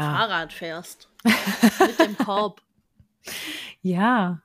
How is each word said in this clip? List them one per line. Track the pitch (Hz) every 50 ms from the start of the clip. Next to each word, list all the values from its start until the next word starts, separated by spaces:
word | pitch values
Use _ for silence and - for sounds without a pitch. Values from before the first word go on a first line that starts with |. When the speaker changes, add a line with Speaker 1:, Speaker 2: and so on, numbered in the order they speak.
| 151 151 147
Speaker 1:
Fahrrad | 190 226 214 185 165 160 151 -
fährst. | - 180 165 160 170 175 - - - - _ _
Speaker 2:
<laughs> | - - 233 214 - - 190 202 - 233 214 - -
Speaker 1:
Mit | - - 240 -
dem | 339 208 208 -
Korb. | - 208 196 202 214 202 - - _ _ _ _ _ _ _ _ _ _ _ _ _ - - - - 311 294 - - - - _
Speaker 2:
Ja, | - 185 175 180 202 240 254 226 185 180 180 156 -